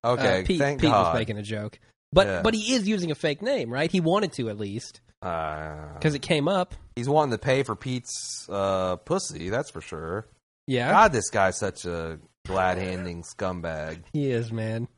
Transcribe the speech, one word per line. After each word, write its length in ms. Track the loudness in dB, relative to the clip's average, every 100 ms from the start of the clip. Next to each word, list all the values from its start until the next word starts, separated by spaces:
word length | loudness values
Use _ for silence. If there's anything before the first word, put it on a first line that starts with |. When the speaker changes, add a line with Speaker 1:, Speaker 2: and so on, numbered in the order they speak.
Speaker 1:
Okay, 380 | 2 2 4 2
Speaker 2:
Uh, 20 |
Pete, 140 | 2 2
Speaker 1:
thank 220 | 2 4
Speaker 2:
Pete 80 | 4
Speaker 1:
God. 240 | 6 4
Speaker 2:
was 40 | 2
making 200 | -2 -6
a 40 |
joke. 360 | -6 -6 -8 -12 _ _ _
But, 140 | 4 4
Speaker 1:
Yeah. 160 | 4
Speaker 2:
but 100 | 2
he 220 | 0 0
is 120 | 2 2
using 240 | 0 0
a 40 |
fake 260 | -2 -2 -2
name, 320 | -2 -2 -2
right? 180 | -2 2
He 100 | 2
wanted 340 | 4 2 2
to, 160 | -2 -4
at 80 | -4
least. 420 | -6 -6 -10 -20 _ _
Speaker 1:
Uh, 760 | -4 -2 -2 -4 -8 -8 -12 -2
Speaker 2:
'Cause 140 | -2
it 60 | -2
came 260 | 0 0 2
up. 280 | 0 -2 -8 -12
Speaker 1:
He's 140 | -6 2
wanting 220 | 2 2
to 60 | 0
pay 240 | 2 2
for 120 | 2
Pete's, 720 | -4 -4 -6 -6 -10 -10 -12 -6
uh, 460 | 0 2 2 0 -2
pussy, 520 | -2 -2 -2 -6 -2
that's 220 | -2 -4
for 100 | -10
sure. 460 | -12 -10 -6 -6 -8 _ _ _ -2
Speaker 2:
Yeah. 240 | 0 4
Speaker 1:
God, 220 | 6 6
this 180 | 4 0
guy's 260 | 4 4 2
such 280 | -4 -4 -6
a 320 | -4 -6 -10 -16 _ -2
glad-handing 760 | 2 2 2 -2 -4 -6 -8
scumbag. 800 | -12 -6 -6 -4 -6 -6 -8 -10 -8
Speaker 2:
He 180 | -2 0
is, 220 | 0 -2
man. 360 | -4 -4 -4 -6